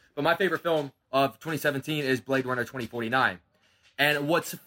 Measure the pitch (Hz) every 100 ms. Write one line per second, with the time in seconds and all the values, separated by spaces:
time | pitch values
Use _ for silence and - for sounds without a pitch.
0 | _ - 156 170 185 156 170 156 139 -
1 | _ 135 139 - 156 151 147 139 156 151
2 | 135 127 131 135 127 123 117 131 113 120
3 | 113 131 113 90 _ _ _ _ _ -
4 | 147 143 147 165 - -